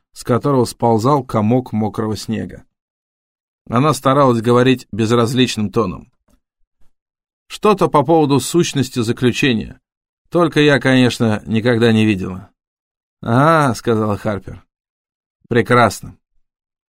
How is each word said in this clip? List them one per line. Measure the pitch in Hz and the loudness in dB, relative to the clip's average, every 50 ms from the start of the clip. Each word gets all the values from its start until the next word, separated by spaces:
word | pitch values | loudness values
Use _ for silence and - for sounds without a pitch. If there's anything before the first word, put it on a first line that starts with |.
| _ _ _ | _ _ _
с | - - | -14 -6
которого | - 123 110 - 143 139 131 117 | -4 -2 -2 0 0 0 0 0
сползал | 110 - - - 117 113 110 104 131 151 143 127 | -2 -4 -2 0 0 0 2 2 0 0 0 -2
комок | - - 113 107 107 123 127 123 - - | -4 -4 -2 0 0 0 0 -2 -4 -4
мокрого | 107 110 104 95 - 110 107 107 | -4 -4 -4 -4 -6 -6 -6 -6
снега. | 98 - - 113 101 98 92 - - - _ _ _ _ _ _ _ _ _ _ _ _ _ _ _ _ _ _ _ _ - | -8 -8 -8 -8 -8 -8 -12 -14 -18 -20 _ _ _ _ _ _ _ _ _ _ _ _ _ _ _ _ _ _ _ _ -4
Она | - 120 139 156 139 | -2 0 0 0 0
старалась | - - 139 131 143 143 131 120 117 | 0 0 0 2 4 4 2 2 0
говорить | 107 120 120 123 123 131 131 127 - - - | 0 2 2 2 4 2 2 0 -4 -8 -6
безразличным | 101 113 107 120 120 117 110 - 123 127 117 - - 107 98 | -4 -2 0 2 2 0 0 0 0 0 0 -2 -4 -6 -4
тоном. | 92 117 110 92 78 - - - _ _ _ _ _ _ _ _ _ _ _ _ _ _ - - _ _ _ _ _ _ _ _ _ _ _ _ | -2 -2 -2 -2 -6 -10 -14 -20 _ _ _ _ _ _ _ _ _ _ _ _ _ _ -20 -20 _ _ _ _ _ _ _ _ _ _ _ _
"Что-то | - - - 214 208 190 180 - | -8 0 2 2 2 4 2 2
по | - 151 139 | 2 0 2
поводу | 127 170 160 151 135 139 131 | 4 4 4 4 2 2 0
сущности | 127 - - 170 170 - - 143 127 - - 127 | 0 0 0 0 0 0 -2 -2 -4 -2 -4 -4
заключения. | 113 110 117 - 131 123 107 - - 139 120 107 78 60 - - _ _ _ _ _ _ _ _ _ _ | -4 -2 -2 0 0 0 0 0 0 0 0 -2 -4 -8 -14 -20 _ _ _ _ _ _ _ _ _ _
Только | - 170 175 156 123 151 | -2 0 0 0 2 2
я, | 147 147 143 127 | 4 4 4 2
конечно, | - 131 131 127 127 120 - - 120 113 107 104 - | 2 2 2 4 2 2 0 0 -2 -2 -2 -2 -4
никогда | - 110 113 104 127 120 113 117 117 110 | -4 -4 -2 0 0 0 2 2 2 4
не | 110 107 | 4 2
видела". | 107 107 92 92 92 92 92 98 - _ _ _ _ _ _ _ _ _ _ _ _ _ _ - | 2 0 0 -4 -8 -10 -12 -16 -20 _ _ _ _ _ _ _ _ _ _ _ _ _ _ -4
"А", | - 117 127 143 160 165 160 147 135 113 | 0 2 2 4 4 2 2 2 0 -2
сказала | - - 120 113 107 110 107 104 | -2 -2 -2 -2 0 0 -2 -4
Харпер. | 95 - 110 104 95 - - - - - _ _ _ _ _ _ _ _ _ _ _ _ _ _ _ _ _ | -4 -4 -6 -6 -8 -10 -14 -18 -20 -20 _ _ _ _ _ _ _ _ _ _ _ _ _ _ _ _ _
"Прекрасно. | 117 117 - - 123 123 120 104 - - - - - _ _ _ _ _ _ _ _ _ _ _ _ _ _ _ | -2 -2 0 2 2 2 2 2 0 -4 -12 -18 -20 _ _ _ _ _ _ _ _ _ _ _ _ _ _ _